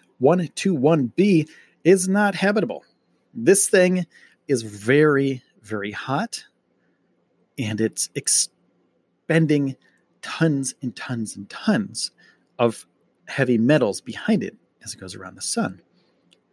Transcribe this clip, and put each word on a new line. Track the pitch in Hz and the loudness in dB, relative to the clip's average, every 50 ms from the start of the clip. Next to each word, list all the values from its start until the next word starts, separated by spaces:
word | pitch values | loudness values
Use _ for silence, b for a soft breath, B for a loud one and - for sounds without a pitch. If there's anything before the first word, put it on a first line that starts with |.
| _ _ _ _ | _ _ _ _
one | 120 139 170 185 175 - - | 2 2 4 2 0 -4 -6
two | - - 196 185 | -4 -2 -2 0
one | 139 123 151 165 160 131 113 - | 2 2 2 2 2 0 0 0
b, | - 185 208 190 160 151 b b b b b b b _ | 2 2 4 4 2 2 b b b b b b b _
is | 165 190 190 180 190 | 4 4 4 4 0
not | 190 202 208 202 196 | 0 2 2 0 0
habitable. | 165 196 196 208 220 180 120 98 - - _ _ _ _ _ _ _ _ _ - | 0 0 0 0 0 -2 -4 -6 -10 -14 _ _ _ _ _ _ _ _ _ -12
This | 120 113 139 196 196 - - | 0 4 4 4 4 4 4
thing | - 190 180 185 185 185 175 b b b b b b b _ - | 4 4 4 4 2 0 -2 b b b b b b b _ -2
is | 143 120 113 | -2 -2 -2
very, | 110 104 101 101 110 131 147 151 151 147 135 139 135 135 123 - _ _ _ | -6 -12 -6 0 2 4 6 6 4 4 2 0 0 -4 -6 -10 _ _ _
very | _ - 110 104 101 104 | _ -10 -8 -6 -6 -8
hot, | 101 - - - - 160 214 233 - - - _ _ _ _ _ _ _ _ _ _ _ _ _ _ _ _ _ _ _ _ _ _ - | -8 -10 -6 -4 -4 -4 -4 -6 -10 -14 -16 _ _ _ _ _ _ _ _ _ _ _ _ _ _ _ _ _ _ _ _ _ _ -8
and | 123 107 110 104 | -6 -6 -2 -2
it's | 113 110 - - - - _ | -2 -2 -2 -4 -8 -8 _
expending | 143 - - - - - - _ _ _ _ _ _ _ _ _ _ _ _ _ _ _ - 160 165 165 143 151 147 143 135 127 - _ _ _ _ _ _ _ _ - | -8 -4 -2 0 0 -2 -4 _ _ _ _ _ _ _ _ _ _ _ _ _ _ _ 0 0 2 2 2 2 0 0 -2 -4 -8 _ _ _ _ _ _ _ _ -16
tons | - - - 165 165 147 139 135 127 - - | -14 -4 0 0 0 2 0 -4 -6 -8 -8
and | - 123 - | -10 -10 -10
tons | - - - 127 117 110 104 - 104 | -10 -10 -8 -6 -6 -6 -8 -10 -14
and | 101 98 | -16 -16
tons | - - - - 208 139 101 98 107 - - - b b b b b b b b _ - | -16 -6 -2 0 0 0 -2 -4 -8 -10 -10 -10 b b b b b b b b _ 0
of | 123 117 110 - - _ _ _ _ _ _ _ _ - | 0 0 0 -4 -12 _ _ _ _ _ _ _ _ -10
heavy | - - 135 123 123 110 | -4 -2 0 2 2 2
metals | 113 123 151 151 127 104 98 - | 4 4 4 4 2 0 -2 -6
behind | - - 117 - - - 226 180 - | -10 -14 -14 -8 -2 0 0 0 -2
it | 90 - _ _ _ _ _ - | -4 -10 _ _ _ _ _ -18
as | - - | -18 -16
it | - | -16
goes | 95 92 92 | -16 -16 -16
around | 101 95 92 92 | -16 -16 -18 -16
the | 98 | -14
sun. | - - - 233 214 - 92 87 _ _ _ _ _ _ _ _ _ _ _ _ _ _ | -10 -8 -6 -4 -4 -6 -6 -12 _ _ _ _ _ _ _ _ _ _ _ _ _ _